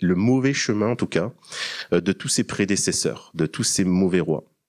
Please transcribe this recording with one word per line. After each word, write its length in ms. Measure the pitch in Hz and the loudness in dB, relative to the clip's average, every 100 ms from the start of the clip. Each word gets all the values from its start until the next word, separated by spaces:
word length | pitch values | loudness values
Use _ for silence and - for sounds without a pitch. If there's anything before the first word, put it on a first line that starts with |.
le 140 | 87 | 0
mauvais 400 | 90 110 131 131 | 2 4 4 2
chemin 340 | 139 - 104 107 | 0 -2 0 0
en 80 | 120 | 0
tout 100 | - | -2
cas, 280 | - 101 - - - - - - | 0 -2 -6 -16 -10 -8 -8 -2
euh, 80 | - | 0
de 120 | 85 | 0
tous 160 | 95 139 | -2 -2
ses 160 | - | -2
prédécesseurs, 840 | 113 - 98 98 - - - 57 - | -2 -2 0 0 0 -2 -2 -6 -10
de 100 | - | -4
tous 200 | 78 - | -2 -2
ces 200 | - - | -2 0
mauvais 360 | 92 92 95 90 | 2 4 2 2
rois. 260 | 78 78 - _ | 0 -2 -6 _